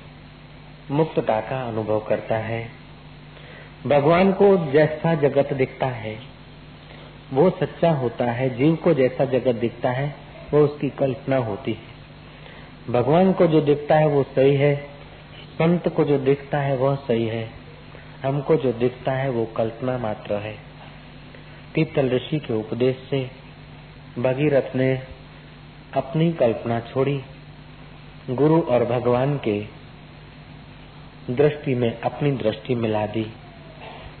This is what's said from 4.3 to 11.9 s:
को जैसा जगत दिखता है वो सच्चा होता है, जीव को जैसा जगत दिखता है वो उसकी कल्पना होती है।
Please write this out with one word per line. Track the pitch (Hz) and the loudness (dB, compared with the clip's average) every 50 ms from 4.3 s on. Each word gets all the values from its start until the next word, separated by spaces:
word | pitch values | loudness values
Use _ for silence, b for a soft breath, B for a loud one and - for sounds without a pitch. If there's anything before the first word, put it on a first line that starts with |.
को | 185 196 202 202 190 180 160 135 | 4 6 6 6 6 4 2 4
जैसा | 131 151 151 156 - - - 165 165 147 | 4 4 4 4 2 0 0 0 2 2
जगत | 143 135 131 139 135 - 143 | 2 2 4 2 0 0 0
दिखता | 131 131 - - - 139 131 | -2 -2 -2 -4 -4 -4 -4
है | 120 110 110 110 110 120 - - - - - - - - - - - - B B B B B B B - - - | -4 -6 -8 -10 -10 -12 -14 -18 -20 -20 -20 -20 -20 -20 -20 -20 -20 -20 B B B B B B B -20 -14 -2
वो | 135 135 170 185 | 2 4 4 4
सच्चा | - - 147 - - - 170 170 | 4 0 -4 -6 0 2 2 2
होता | 156 135 123 117 - - 120 120 | 2 2 0 -2 -2 -2 -2 -2
है, | 117 123 131 131 117 | 0 0 -2 -2 0
जीव | 120 139 160 165 | 2 2 2 2
को | 156 - 175 156 | 4 2 2 4
जैसा | 131 131 123 - - 139 | 4 4 2 2 0 0
जगत | 127 131 123 120 127 117 | 0 0 0 2 0 0
दिखता | 110 120 110 - - - 127 | 0 -2 -4 -2 -2 -2 -2
है | 123 131 143 147 147 - - - - - - - | -2 -2 -4 -4 -6 -10 -16 -20 -20 -18 -6 0
वो | 147 151 | 4 4
उसकी | 147 139 147 - 151 127 - | 4 4 2 -2 -6 -6 -2
कल्पना | - 139 135 120 - - 131 135 131 120 | -2 -2 -2 -2 -2 -2 -2 0 0 0
होती | 107 98 95 - 117 | -2 -4 -6 -4 -6
है। | 110 - - - | -6 -6 -10 -18